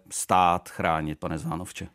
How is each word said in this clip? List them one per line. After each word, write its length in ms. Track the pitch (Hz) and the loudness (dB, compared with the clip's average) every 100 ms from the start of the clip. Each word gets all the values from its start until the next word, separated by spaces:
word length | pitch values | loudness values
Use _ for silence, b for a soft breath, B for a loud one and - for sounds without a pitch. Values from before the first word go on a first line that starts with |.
| - | -8
stát 580 | - - 92 87 87 - | -8 2 4 6 4 -2
chránit, 500 | - 90 80 78 76 | -2 0 0 -2 -6
pane 200 | 87 80 | -6 -6
Zvánovče? 500 | - 80 90 - 90 | -6 -8 -10 -12 -14